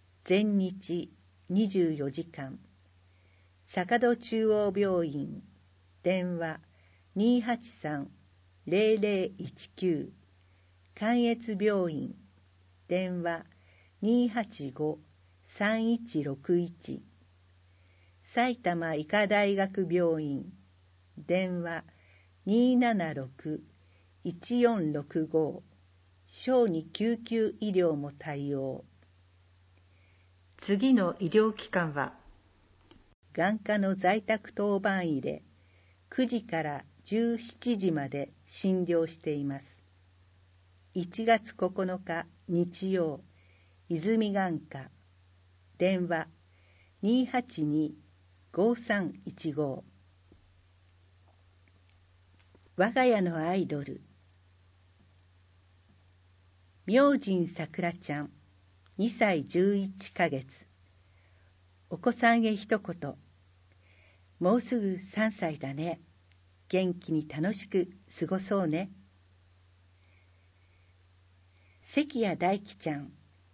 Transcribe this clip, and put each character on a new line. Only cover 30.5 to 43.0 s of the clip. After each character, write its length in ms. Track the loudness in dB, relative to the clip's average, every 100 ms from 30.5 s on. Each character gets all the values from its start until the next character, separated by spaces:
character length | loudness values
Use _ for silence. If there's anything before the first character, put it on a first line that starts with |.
| -12
次 360 | -2 2 6
の 220 | 6 4 0
医 100 | 2
療 220 | 4 4
機 200 | 0 -4
関 240 | -2 -2 -2
は、 180 | -4 -6 -20 -20 _ _ _ _ _ -20 _ _ _
眼 240 | -2 0 0
科 220 | -2 0
の 160 | 0 2
在 260 | 2 0
宅 320 | 0 -4 -4
当 260 | -2 0 2
番 300 | 0 0 0
医 100 | -2
で、 220 | -4 -6 -12 _ _ _ _ _ _
九 160 | -2 0
時 160 | -2
か 180 | -4 -4
ら 240 | -2 -6 -10 _
十 360 | -4 0 0 -2
七 400 | -6 -8 -4 0
時 120 | 0
ま 180 | 0 -2
で 220 | -4 -6 -10 -20
診 400 | -4 0 2 2
療 220 | 2 0
し 100 | -4
て 160 | -4
い 100 | -4
ま 160 | -4 -6
す。 240 | -12 -20 _ _ _ _ _ _ _ _ _ _ _
一 320 | -8 -6 -4 2
月 300 | 2 2 -4
九 140 | -4
日 540 | -2 -4 -4 -6 -6 -8 -14 -2
日 440 | 0 0 -2 -2
曜、 300 | 0